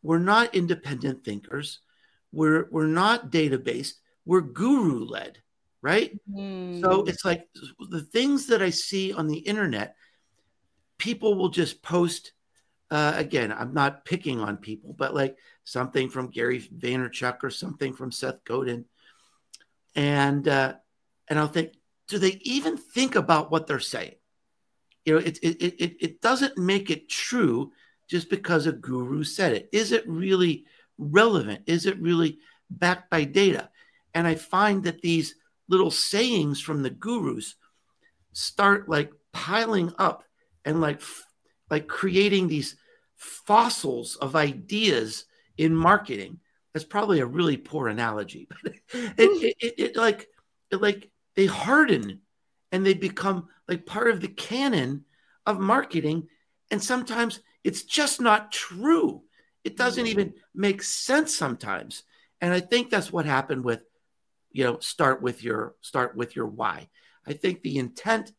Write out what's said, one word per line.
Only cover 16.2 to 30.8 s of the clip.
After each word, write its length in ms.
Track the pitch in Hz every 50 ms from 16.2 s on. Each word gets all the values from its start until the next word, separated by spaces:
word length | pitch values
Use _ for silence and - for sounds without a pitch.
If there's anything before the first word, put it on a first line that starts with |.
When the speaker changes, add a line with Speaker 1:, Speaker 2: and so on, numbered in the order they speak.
| 127 123
Speaker 1:
Gary 300 | - 113 117 123 127 123
Vaynerchuk 840 | - - - - - 123 123 127 127 120 - - 131 123 123 - -
or 60 | 135
something 440 | - - - - - - 143 131 131
from 180 | 127 131 127
Seth 320 | 120 - - 131 131 - _
Godin. 420 | - 117 131 135 127 120 120 120 _ _ _ _ _ _ _ _ _ _ _ _ _ - - _ _ _ _ _ _ _
And, 520 | 151 143 143 147 143 139 139 139 143 135 151
uh, 280 | 143 135 135 131 - - _ _ _ _ _ _ _ _ _ -
and 120 | 156 151
I'll 80 | 151 151
think, 260 | 151 175 160 160 _ _ _ _ _ _ _ -
do 100 | - 202
they 200 | 185 190 196 196 -
even 340 | - 247 277 285 320 330 -
think 380 | - - - 247 262 262 -
about 360 | 208 151 - 170 151 151 151
what 140 | 160 160 160
they're 140 | - 147 127
saying? 360 | - - - 117 - 65 - _ _ _ _ _ _ _ _ _ _ _ _ _ _ _ _ _ _
You 80 | 156 156
know, 60 | 160
it, 200 | 151 165 160 -
it, 200 | - 165 160 -
it, 140 | 175 175 175 - 165
it, 120 | 175 170 -
it 220 | - 165 - _
doesn't 360 | - 226 262 247 277 269 - 196
make 320 | 180 180 196 202 196 202
it 200 | 160 156 - _
true 640 | - - - - 247 247 - 151 117 120 139 139 _ _ _ _ _ _ _ _
just 220 | 170 175 170 -
because 380 | 202 196 196 - 175 160 143 160
a 40 |
guru 520 | 151 117 - 123 127 127 123 123 139 151 151
said 300 | 147 - - 190 165 117
it. 160 | 98 - -
Is 200 | - 208 226 202
it 160 | 240 220 - -
really 580 | 165 160 185 190 190 185 180 175 151 - - _ _ _